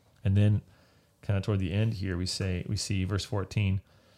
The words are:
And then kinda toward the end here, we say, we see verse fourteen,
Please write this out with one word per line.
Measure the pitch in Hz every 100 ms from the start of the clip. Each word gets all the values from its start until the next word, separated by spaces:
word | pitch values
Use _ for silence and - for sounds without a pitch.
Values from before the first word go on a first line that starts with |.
| _ _
And | 101 98
then | 104 101 - - _ _ _ _
kinda | - 98
toward | 101 98
the | 92
end | 101 113
here, | 101 95 87
we | 92
say, | - 98 90 -
we | 101
see | - 98
verse | 92 101
fourteen, | - 104 90 107 98 95 - _ _